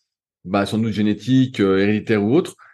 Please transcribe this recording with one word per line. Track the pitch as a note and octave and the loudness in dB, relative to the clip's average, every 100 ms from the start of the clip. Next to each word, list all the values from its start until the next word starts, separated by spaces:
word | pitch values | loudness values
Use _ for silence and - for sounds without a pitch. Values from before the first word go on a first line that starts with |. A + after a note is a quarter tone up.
| _ _ _ _ | _ _ _ _
bah, | F2+ G2 G2 | -4 -4 -2
sans | A2 | -2
doute | A2+ | -2
génétique, | G2+ G#2 G2+ C3 C3 B2+ - | 0 -2 -2 0 2 2 0
euh, | G2 F#2+ | 2 2
héréditaire | G2+ G#2+ F2+ G#2+ | 2 0 0 0
ou | G#2 | 2
autre, | D3 F3+ - - | 0 -2 -10 -20